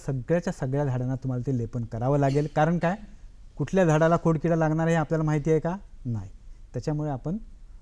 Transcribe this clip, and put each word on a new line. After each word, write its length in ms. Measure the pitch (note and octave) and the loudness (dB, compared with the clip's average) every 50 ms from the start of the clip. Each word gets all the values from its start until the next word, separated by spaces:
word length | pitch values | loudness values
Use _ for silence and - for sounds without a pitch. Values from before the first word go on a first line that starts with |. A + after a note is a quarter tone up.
| - | -4
सगळ्याच्या 460 | - C#3 B2+ A#2+ - E3 F3 - G3 | -4 -4 -4 0 0 0 0 0 -2
सगळ्या 320 | E3 - D3 C3 C3+ C#3+ D3 | -4 -4 -4 -2 0 0 0
झाडांना 300 | C3+ B2+ B2 B2 B2+ C3 | 0 0 -2 -2 -2 -4
तुम्हाला 280 | B2+ - C3+ B2+ B2 A#2+ | -4 -4 -4 -4 -2 -2
ते 120 | C#3 C3 A#2+ | -2 -2 -2
लेपन 260 | A#2 - - B2 A2+ | -2 -4 -4 -6 -6
करावं 340 | A2 A#2 A2 A#2+ C3+ D3 C#3+ | -6 -4 -2 0 2 2 4
लागेल. 300 | C#3 C3+ C3+ D3 D3+ D3+ - | 2 2 2 0 0 0 2
कारण 220 | D3 D#3 E3 F3 D#3+ | 2 2 2 2 2
काय, 180 | E3+ E3+ G3 A3 - - - - - - - - - - - | 0 0 -2 -4 -8 -16 -18 -18 -18 -18 -18 -20 -20 -14 -6
कुठल्या 280 | - C#3+ - F#3 F#3+ F#3 | -6 -4 0 4 4 6
झाडाला 320 | D#3+ D3+ D#3 E3 E3 E3+ E3+ | 6 6 6 6 6 4 4
खोडकिडा 340 | - E3 D#3+ D3+ - E3 E3+ | 4 2 2 2 2 2 2
लागणार 300 | D#3+ D#3 D#3 D#3 D#3+ E3 | 4 2 2 2 2 2
आहे 80 | E3 E3 | 2 2
हे 60 | E3 | 2
आपल्याला 240 | D3+ - E3 D#3 D#3 | 2 0 0 0 2
माहिती 260 | D3+ D#3 D3+ C#3 E3 | 2 2 2 2 2
आहे 100 | D#3 D3+ | 2 2
का? 160 | - E3 F3+ G3+ - - - - - | 2 -2 -4 -6 -8 -16 -18 -10 -6
नाही. 260 | B2 A2+ G#2 F#2 F#2+ - - - - - - - - | -6 -4 -4 -6 -10 -14 -18 -18 -18 -18 -18 -18 -10
त्याच्यामुळे 380 | - B2 - D#3+ D3+ D3 D3+ D3+ | -10 -6 -4 -2 -2 -2 -2 -4
आपण 260 | C#3 A#2+ - D#3 F#3+ A3 - - - - - - - - | -4 -4 -4 -4 -4 -6 -8 -12 -16 -18 -18 -20 -18 -18